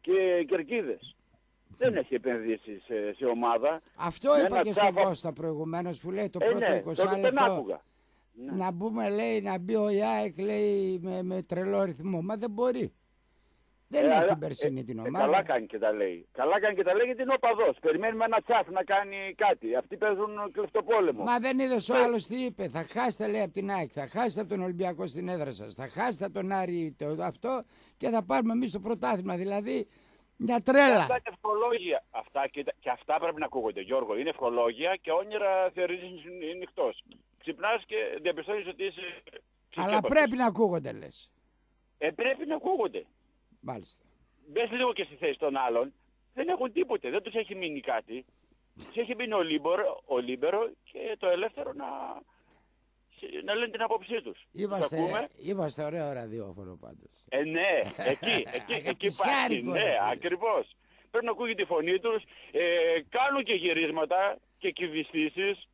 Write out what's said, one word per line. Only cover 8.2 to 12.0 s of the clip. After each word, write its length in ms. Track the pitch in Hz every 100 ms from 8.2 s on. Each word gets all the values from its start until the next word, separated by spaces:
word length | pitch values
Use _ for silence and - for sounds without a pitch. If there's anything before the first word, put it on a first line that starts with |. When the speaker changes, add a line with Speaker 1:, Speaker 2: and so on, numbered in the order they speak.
| _ -
Speaker 1:
Ναι. 140 | 131
Speaker 2:
Να 180 | - 185
μπούμε, 360 | 175 214 220 214
λέει, 300 | 208 233 220
να 180 | 202 185
μπει 160 | 180 220
ο 120 | 208
ιαεκ, 500 | 202 214 220 214 165
λέει, 600 | 196 208 208 202 190 185
με, 200 | 175 185
με 200 | 180 180
τρελό 400 | 175 175 190 202
ρυθμό. 400 | 196 135